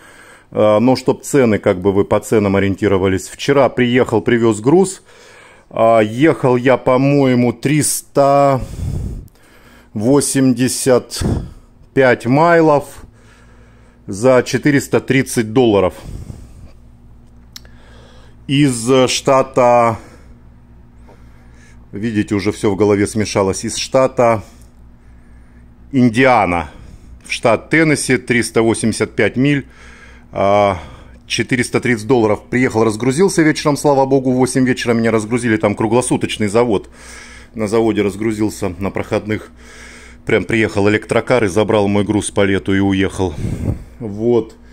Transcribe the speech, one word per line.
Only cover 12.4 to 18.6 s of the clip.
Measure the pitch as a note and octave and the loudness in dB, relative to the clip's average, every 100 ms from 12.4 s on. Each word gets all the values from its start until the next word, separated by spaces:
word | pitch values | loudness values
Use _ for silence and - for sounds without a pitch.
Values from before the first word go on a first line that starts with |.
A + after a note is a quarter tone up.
| E3+ E3+ D#3+ C#3+ - - - - - - - - - - - _ - | 4 4 4 2 -2 -14 -20 -20 -20 -20 -20 -20 -20 -20 -20 _ -12
за | G2 B2 B2+ | 0 4 4
четыреста | A#2+ B2 D3+ C#3 - A#2+ | 2 -2 0 0 0 -2
тридцать | - C3 B2+ B2 A2 | 0 -2 0 -4 -2
долларов. | A2+ A#2 G2 F2+ - - - - - - - - - - - - - - - - - - - - - - - - - - | 2 4 4 2 -4 -14 -14 -16 -18 -20 -20 -20 -20 -20 -20 -20 -20 -20 -20 -20 -20 -20 -20 -20 -20 -20 -20 -20 -20 -2
Из, | C#3+ | 2